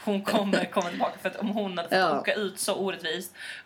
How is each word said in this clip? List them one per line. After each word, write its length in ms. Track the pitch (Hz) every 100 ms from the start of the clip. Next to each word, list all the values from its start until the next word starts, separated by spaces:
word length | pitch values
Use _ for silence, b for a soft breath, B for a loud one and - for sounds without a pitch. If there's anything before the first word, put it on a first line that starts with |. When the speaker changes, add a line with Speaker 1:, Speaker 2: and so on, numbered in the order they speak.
| -
Speaker 1:
Hon 180 | 196
kommer 420 | - 220 196 185 180
komma 240 | 202 175
tillbaka 280 | 190 240 -
för 80 | 185
att 60 | -
om 120 | 214
hon 280 | 214 196 175
hade 120 | 165
fått 80 | 185
Speaker 2:
Ja. 220 | 175 139
Speaker 1:
åka 140 | 160
ut 260 | 208 196 190
så 160 | - 180
orättvist, 580 | 190 165 160 175 - B B B